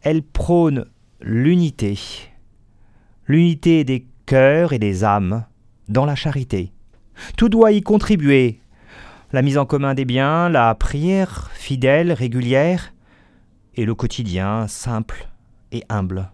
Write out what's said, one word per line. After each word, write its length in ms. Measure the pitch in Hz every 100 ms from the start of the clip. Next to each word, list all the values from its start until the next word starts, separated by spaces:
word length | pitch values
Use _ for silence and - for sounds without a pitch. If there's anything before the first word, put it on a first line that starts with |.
Elle 200 | - 160
prône 600 | 151 - - 175 165 135 - _ _ _
l'unité, 760 | - 110 131 180 165 123 107 101 - - - - _ _ _ _ _ _ _ _ -
l'unité 560 | 147 170 160 175 165
des 240 | 139 131 - - -
cœurs 480 | 135 131 151 170
et 40 | 131
des 260 | 104 92
âmes 420 | 107 104 92 110 113 _ _ _ -
dans 160 | 107
la 100 | 143
charité. 560 | 139 156 143 127 101 92 - - _ _ - - -
Tout 100 | 226
doit 240 | 220 220
y 80 | 208
contribuer, 800 | 202 208 - 208 143 139 127 107 _ _ - - - - _
la 80 | 135
mise 160 | 139 139
en 80 |
commun 300 | 139 143 139
des 100 | 135
biens, 460 | 131 123 139 160 175
la 240 | 156 117
prière 760 | 110 - 143 160 190 185 - -
fidèle, 580 | - - 135 127 143 170
régulière, 800 | 165 123 123 120 131 156 180 - - _ _ _ _ _ _ _
et 120 | - 110
le 80 |
quotidien 760 | 113 - - 113 90 95 110 110
simple 640 | - - 113 113 - - - _ _ _
et 100 | 120 -
humble. 420 | 110 95 95 92